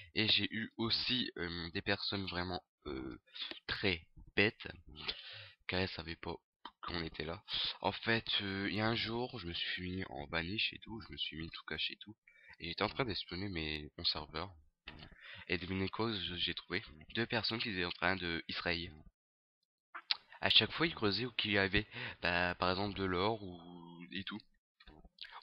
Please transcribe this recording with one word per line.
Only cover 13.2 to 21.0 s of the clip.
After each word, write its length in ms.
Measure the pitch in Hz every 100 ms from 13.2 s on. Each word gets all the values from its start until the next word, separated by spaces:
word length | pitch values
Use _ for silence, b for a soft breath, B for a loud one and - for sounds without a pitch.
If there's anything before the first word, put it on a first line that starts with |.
| - 90 101
mes, 420 | 85 78 76 73 -
mon 60 |
serveur. 480 | 85 - 76 78 98 87 - _ - 80 B B B B -
Et 100 | 87
devinez 320 | 87 95 95
quoi, 220 | - 113
je, 240 | 101 90 87
j'ai 180 | -
trouvé 300 | - - 90 - 76 - 113
deux 100 | 117
personnes 340 | 117 - 113
qui 100 | 120
étaient 160 | 92 87
en 60 |
train 240 | - 85 92
de 280 | 87 82 -
Israël. 440 | - 87 85 87 78 - _ _ _ _ _ _ _ _ - - - - B
À 80 | 98
chaque 220 | - 107
fois, 120 | - 165
ils 100 |
creusaient 300 | -